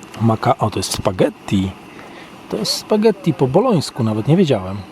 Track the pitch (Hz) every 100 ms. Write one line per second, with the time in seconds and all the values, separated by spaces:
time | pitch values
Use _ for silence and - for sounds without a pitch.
0 | - - 113 110 - 131 117 101 95 -
1 | - 92 147 - - 101 95 - - -
2 | - - - - - 190 208 - - 214
3 | 220 202 - 147 135 131 254 185 - -
4 | 110 107 107 170 170 113 92 101 95